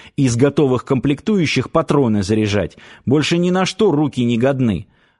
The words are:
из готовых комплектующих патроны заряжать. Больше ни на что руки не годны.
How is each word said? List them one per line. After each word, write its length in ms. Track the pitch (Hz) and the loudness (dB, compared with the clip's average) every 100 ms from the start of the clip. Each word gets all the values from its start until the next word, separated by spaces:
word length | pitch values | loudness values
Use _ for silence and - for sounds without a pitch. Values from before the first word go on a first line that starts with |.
| - - | -12 -2
из 200 | 131 117 | 0 2
готовых 500 | 139 139 139 120 - | 2 2 0 0 0
комплектующих 840 | 135 135 139 - 208 147 131 120 | -2 0 -2 -2 0 0 -2 -2
патроны 520 | 160 156 147 123 104 | -2 0 0 2 0
заряжать. 540 | 95 107 107 101 82 - - - - | 0 0 0 -2 -4 -8 -20 -10 0
Больше 320 | 147 143 170 | 0 2 0
ни 120 | 180 | 0
на 140 | 185 180 | 0 -2
что 260 | - 214 | 0 0
руки 320 | 147 151 127 | 2 -2 -2
не 140 | 120 117 | -2 0
годны. 500 | 131 135 120 90 - _ _ | 0 0 -2 -2 -8 _ _